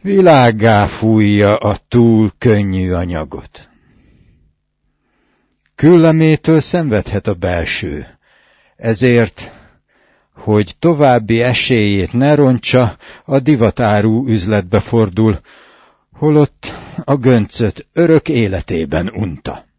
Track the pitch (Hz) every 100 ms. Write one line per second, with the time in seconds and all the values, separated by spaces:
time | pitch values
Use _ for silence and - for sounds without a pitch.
0 | 190 196 180 147 123 110 113 104 98 -
1 | 110 110 104 104 101 107 107 101 _ 123
2 | 117 110 107 _ 120 104 101 92 92 90
3 | 87 85 73 - - - _ _ _ _
4 | _ _ _ _ _ _ _ _ _ _
5 | _ _ _ _ _ _ _ - 151 175
6 | 160 160 160 156 - 160 - 180 156 110
7 | - 101 110 92 90 87 82 - 95 73
8 | - _ _ _ _ _ _ _ 113 110
9 | 127 120 110 - - - _ _ _ _
10 | _ _ _ _ - 107 104 - 165 151
11 | 143 123 107 113 123 120 - 120 104 101
12 | 87 120 139 147 135 123 - 127 117 -
13 | - - - 139 131 139 110 - 113 104
14 | 110 113 131 110 90 107 90 104 - 117
15 | 107 90 110 90 _ _ _ _ _ _
16 | _ - 151 151 143 _ - - - -
17 | 147 139 123 120 101 - 110 - - -
18 | 165 160 - 135 104 92 - 82 76 80
19 | 92 - 101 71 - - _